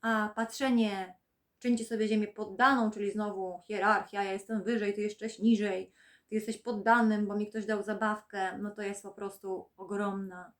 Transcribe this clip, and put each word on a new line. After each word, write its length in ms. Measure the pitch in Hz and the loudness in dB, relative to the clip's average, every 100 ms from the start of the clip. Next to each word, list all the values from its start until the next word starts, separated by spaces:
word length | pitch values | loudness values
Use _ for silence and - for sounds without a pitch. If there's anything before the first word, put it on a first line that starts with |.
A 320 | 226 220 214 220 | 0 0 0 -2
patrzenie, 800 | 226 - 269 240 220 196 185 - _ _ _ _ | -6 -2 2 4 4 0 -8 -12 _ _ _ _
„czyńcie 260 | 247 233 220 | 0 0 0
sobie 220 | 226 214 | 0 2
Ziemię 200 | 214 208 | 2 0
poddaną”, 640 | - 214 190 262 262 220 | -4 -8 4 6 6 2
czyli 200 | 214 202 | 0 -4
znowu 500 | 208 208 190 185 180 _ | -2 -4 -4 -6 -8 _
hierarchia, 560 | 208 202 202 202 202 | 0 4 2 0 -4
ja 100 | 196 | -2
jestem 300 | 196 196 220 | -4 -4 -4
wyżej, 300 | 190 233 202 | 0 0 0
ty 80 | 208 | -2
jesteś 380 | 208 208 220 - | -4 -4 -10 0
niżej, 540 | 220 220 208 185 190 _ _ _ _ | 4 4 2 -2 -8 _ _ _ _
ty 60 | 214 | -4
jesteś 220 | 214 214 | -4 -8
poddanym, 720 | - 214 220 240 220 208 208 | -6 -2 4 6 6 4 0
bo 80 | 208 | -2
mi 140 | 208 | -4
ktoś 160 | 220 202 | -4 -2
dał 180 | 214 | -2
zabawkę, 720 | 208 202 214 208 _ 202 190 - | -2 -2 -2 -2 _ -4 -4 -4
no 140 | 208 | -8
to 100 | 208 | -6
jest 220 | 196 196 | -8 -8
po 80 | 196 | -12
prostu 580 | 196 202 - 190 185 - _ | -10 -10 -10 -8 -8 -8 _
ogromna 760 | 190 202 202 196 190 180 180 _ | -8 -4 -2 -4 -8 -10 -16 _